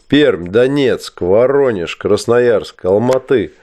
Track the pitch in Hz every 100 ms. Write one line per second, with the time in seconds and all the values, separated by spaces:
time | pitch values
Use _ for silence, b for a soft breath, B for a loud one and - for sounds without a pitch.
0 | - 143 143 92 87 110 131 143 127 -
1 | - - 90 104 127 143 131 101 78 -
2 | 92 101 - 120 123 101 76 - 90 101
3 | 123 131 - 127 82 _